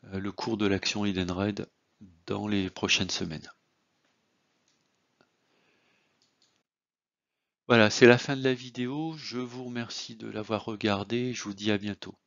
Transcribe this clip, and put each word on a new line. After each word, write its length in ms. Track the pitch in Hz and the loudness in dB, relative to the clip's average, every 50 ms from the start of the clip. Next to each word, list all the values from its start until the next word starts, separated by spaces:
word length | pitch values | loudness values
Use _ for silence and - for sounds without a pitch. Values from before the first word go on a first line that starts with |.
| - 101 98 | -18 -10 -10
euh, 60 | 98 | -6
le 140 | 98 101 98 | -6 -6 -8
cours 240 | - - - 113 | -6 -6 -4 -2
de 100 | 104 104 | 0 2
l'action 380 | 101 98 95 - - - 104 104 | 2 2 0 0 -2 -4 -2 -2
Edenred 640 | 104 98 92 90 87 87 90 98 104 101 101 - - _ _ _ _ _ _ 104 95 87 82 _ | -2 -2 -2 -2 -2 -2 -2 -2 -2 -2 -4 -8 -12 _ _ _ _ _ _ -20 -20 -20 _ _
dans 220 | - 101 101 104 104 | -8 -6 -6 -4 -2
les 220 | 104 101 95 92 | -2 -2 -2 -2
prochaines 400 | - - - 98 - - 98 90 | -4 -4 -2 0 0 0 0 -2
semaines. 380 | - - 95 87 78 76 73 - - _ _ _ _ _ _ _ _ _ _ _ _ _ _ _ _ _ _ _ _ _ _ _ _ _ _ _ _ _ _ _ _ _ _ _ _ _ _ _ _ _ _ _ _ _ _ _ _ _ _ _ _ _ _ _ _ _ _ _ _ _ _ _ _ _ _ _ _ _ _ _ _ _ _ _ _ _ _ _ _ _ _ - | -4 -6 -6 -6 -8 -12 -14 -16 -20 _ _ _ _ _ _ _ _ _ _ _ _ _ _ _ _ _ _ _ _ _ _ _ _ _ _ _ _ _ _ _ _ _ _ _ _ _ _ _ _ _ _ _ _ _ _ _ _ _ _ _ _ _ _ _ _ _ _ _ _ _ _ _ _ _ _ _ _ _ _ _ _ _ _ _ _ _ _ _ _ _ _ 4
Voilà, 200 | 123 117 107 107 | 6 8 8 6
c'est 180 | - - 131 | 8 10 10
la 120 | 120 120 123 | 10 10 10
fin 180 | - - 143 | 4 -4 -6
de 60 | 135 131 | -2 0
la 120 | 131 131 | 0 0
vidéo. 600 | 123 127 127 117 123 123 123 135 147 156 165 160 | 0 -4 -14 -8 -6 -6 -6 -6 -6 -8 -8 -10
Je 220 | 156 131 - 113 123 | -10 -12 -10 -8 -8
vous 260 | 127 123 120 127 127 | -8 -8 -10 -12 -12
remercie 520 | 123 120 120 117 113 - - - - 123 | -8 -8 -8 -8 -8 -10 -12 -12 -14 -14
de 120 | 113 117 110 | -14 -12 -10
l'avoir 360 | 107 107 107 104 113 104 - | -8 -8 -4 -2 -2 -2 -2
regardée. 680 | - 113 104 - 110 101 98 101 98 113 120 123 127 120 | -4 -8 -2 0 0 0 0 -2 -4 -4 -4 -4 -4 -6
Je 100 | 110 - | -6 -8
vous 100 | 104 101 | -10 -10
dis 160 | 95 104 107 | -4 -2 0
à 80 | 104 101 | 0 0
bientôt. 380 | 101 104 101 - - 92 - _ _ | -2 -6 -8 -8 -10 -18 -18 _ _